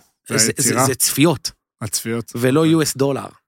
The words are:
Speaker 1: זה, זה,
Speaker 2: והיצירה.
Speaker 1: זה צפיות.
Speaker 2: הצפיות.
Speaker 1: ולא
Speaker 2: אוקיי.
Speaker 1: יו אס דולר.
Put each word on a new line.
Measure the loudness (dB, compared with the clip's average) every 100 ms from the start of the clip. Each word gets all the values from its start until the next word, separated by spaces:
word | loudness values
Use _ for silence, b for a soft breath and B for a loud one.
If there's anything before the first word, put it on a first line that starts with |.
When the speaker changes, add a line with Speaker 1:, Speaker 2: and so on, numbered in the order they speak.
| -14 _ -6
Speaker 1:
זה, | -2
זה, | -2
Speaker 2:
והיצירה. | 0 0 2 2
Speaker 1:
זה | 0
צפיות. | -2 2 2 2 -4 -12 _ _
Speaker 2:
הצפיות. | -8 -6 -4 -6 -6 -2
Speaker 1:
ולא | 2 4
Speaker 2:
אוקיי. | 4
Speaker 1:
יו | 4
אס | 2 0
דולר. | -2 -2 -8 -14